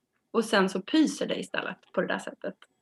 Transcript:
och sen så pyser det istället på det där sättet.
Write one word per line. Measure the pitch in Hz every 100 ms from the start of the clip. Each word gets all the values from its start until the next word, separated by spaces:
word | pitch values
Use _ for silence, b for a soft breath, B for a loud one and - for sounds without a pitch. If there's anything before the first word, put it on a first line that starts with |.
| _ _ _
och | 226
sen | 220 208 190
så | 196
pyser | - 311 254 - -
det | -
istället | 185 - - - _
på | -
det | 180
där | 202
sättet. | - - - - - _